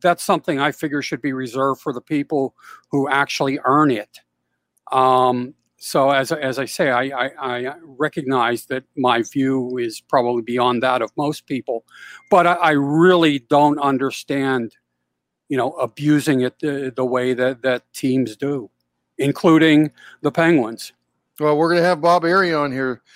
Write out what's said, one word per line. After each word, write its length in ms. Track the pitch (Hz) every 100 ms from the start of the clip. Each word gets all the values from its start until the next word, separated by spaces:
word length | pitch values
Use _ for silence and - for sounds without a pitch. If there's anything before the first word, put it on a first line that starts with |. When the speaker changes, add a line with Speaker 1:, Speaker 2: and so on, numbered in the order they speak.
Speaker 1:
that's 220 | 175 165
something 340 | - 175 - 143
I 140 | 147
figure 300 | - 151 143
should 200 | - 131
be 120 | 143
reserved 480 | 131 123 131 135 131
for 100 | -
the 100 | 123
people 540 | - 147 139 147 131 _ - - -
who 200 | 139 139
actually 500 | 139 139 - 139 139 131
earn 260 | 147 147
it. 300 | 110 - - _ _ _ _ _ _ -
Um, 600 | 131 131 127 127 123 127 - _ _
so 340 | - 151 135
as, 200 | 135 135
as 260 | 156 135 123
I 80 | 123
say, 240 | - 147
I, 200 | 123 135
I, 220 | 131 135 147
I 360 | 131 123 127 165
recognize 840 | 151 127 151 170 131 131 117 117 -
that 180 | 131 - 143
my 280 | 127 117
view 540 | 110 139 135 131 123 127
is 220 | 117 -
probably 420 | - 139 120 120
beyond 420 | 113 123 123 120
that 180 | 131 127
of 100 | 110 -
most 300 | 147 147 -
people, 360 | 131 - 113 _ - - - -
but 180 | 185 175
I, 60 |
I 180 | 175 165
really 680 | 143 139 156 185 175 160 139
don't 400 | - 147 147 147
understand, 960 | 139 131 135 - - 139 135 131 113 _ _ _ _ _ _ _ -
you 80 | 135
know, 140 | 127
abusing 680 | 139 123 - 147 147 156 131
it 180 | 123 -
the, 340 | 151 139 131 127
the 100 | 127
way 280 | 127 127
that, 280 | 123 127 120
that 280 | 131 123 _
teams 440 | - 135 131 117 -
do, 320 | 139 139 101 _ _ _ _ -
including 720 | 139 - 180 160 160 151 151 _ - -
the 100 | 147
Penguins. 600 | 165 165 156 113 117 - _ _ _ _ -
Speaker 2:
Well, 180 | 151 151
we're 120 | 165
gonna 120 | 175
have 200 | 175 151
Bob 220 | 170 175
Errey 320 | 165 190 180 156
on 160 | 143
here 300 | 127 131 113 _